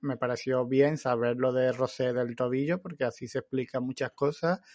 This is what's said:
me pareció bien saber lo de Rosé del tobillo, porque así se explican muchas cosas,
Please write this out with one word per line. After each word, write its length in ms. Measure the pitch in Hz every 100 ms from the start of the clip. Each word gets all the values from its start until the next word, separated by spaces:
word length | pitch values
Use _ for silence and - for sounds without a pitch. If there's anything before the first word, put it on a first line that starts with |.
me 160 | 143 123
pareció 480 | 123 120 131 127 123
bien 320 | 135 143 156
saber 400 | 131 120 120 123
lo 140 | 127
de 180 | 127 127
Rosé 400 | 120 127 - 127
del 220 | 123 120 120
tobillo, 460 | 123 131 143 180
porque 220 | 180 147 127
así 220 | - 123
se 120 | 131
explican 440 | - 131 123 131
muchas 280 | 127 131 127
cosas, 480 | - 143 151 165 185 -